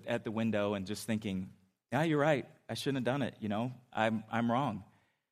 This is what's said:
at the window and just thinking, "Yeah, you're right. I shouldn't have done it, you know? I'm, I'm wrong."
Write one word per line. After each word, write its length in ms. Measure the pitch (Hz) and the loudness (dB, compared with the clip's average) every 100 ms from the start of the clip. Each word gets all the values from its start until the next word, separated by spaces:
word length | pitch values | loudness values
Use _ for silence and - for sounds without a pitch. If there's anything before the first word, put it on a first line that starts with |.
| - | -2
at 160 | 117 | -2
the 80 | 123 | -2
window 420 | 107 113 104 101 | 0 0 2 2
and 140 | 101 92 | 0 -4
just 180 | 107 - | -6 -2
thinking, 460 | 110 107 95 95 - _ _ - | -2 -2 -4 -6 -12 _ _ -4
"Yeah, 100 | 123 | 0
you're 160 | 165 151 | 2 4
right. 280 | 143 143 - - - | 4 4 0 -12 -8
I 40 | 117 | -4
shouldn't 220 | 143 135 | -2 0
have 60 | |
done 200 | 120 139 | 0 0
it, 100 | 117 - | -2 -4
you 100 | 104 | -2
know? 220 | 101 120 123 - | -2 -2 -6 -8
I'm, 320 | - 110 110 - | 2 2 2 -2
I'm 200 | 113 117 | 0 2
wrong." 320 | 120 139 95 98 _ _ _ _ | 2 0 -4 -10 _ _ _ _